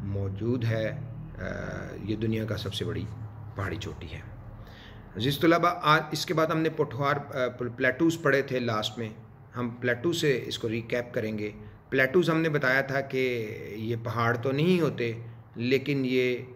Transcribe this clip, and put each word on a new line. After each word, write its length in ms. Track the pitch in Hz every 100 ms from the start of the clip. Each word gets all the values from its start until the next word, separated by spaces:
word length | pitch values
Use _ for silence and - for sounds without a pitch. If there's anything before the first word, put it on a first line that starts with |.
| 98
मौजूद 580 | 98 98 98 113 127 113
है। 220 | 113 110
अ, 1120 | 104 - - - - 92 95 95 95 95 90 98
ये 100 | 104
दुनिया 300 | 113 110 110
का 100 | 98
सबसे 300 | - - 87
बड़ी 220 | 85 - - - - - -
पहाड़ी 200 | 98 85
चोटी 300 | - 76 76
है। 160 | 76 - - - - - - - - - 95
अजीज 260 | 123 147
तलबा, 280 | 170 170 170
आज 360 | 175 151 156 156
इसके 200 | 151 -
बाद 180 | 160 160
हमने 180 | 160 160
पोठवार, 500 | 151 143 117 139 147
अ, 100 | - 143
प्ल-, 420 | 123 - 123 117
प्लेटूज़ 460 | 131 123 165 151
पढ़े 200 | 147 139
थे 160 | 135 127
लास्ट 400 | 117 107 107 -
में, 160 | 110 104 - - - 123
हम 140 | 120
प्लेटू 440 | 117 123 120 170
से 200 | 165 156
इसको 340 | 123 117 - 117
रिकैप 440 | 113 117 123 120 123
करेंगे। 400 | 110 107 104 - 104 - -
प्लेटूज़ 400 | 135 131 185 160
हमने 180 | 160 160
बताया 340 | 147 131 135
था 180 | 135 135
कि 440 | 135 131 127 120 107 - - 107
ये 180 | 110 117
पहाड़ 420 | 117 113 117 117
तो 140 | 139
नहीं 300 | 135 170 180
होते, 440 | 147 - 117 113 - - - -
लेकिन 480 | 120 131 127 139 131
ये 500 | 127 127 123 123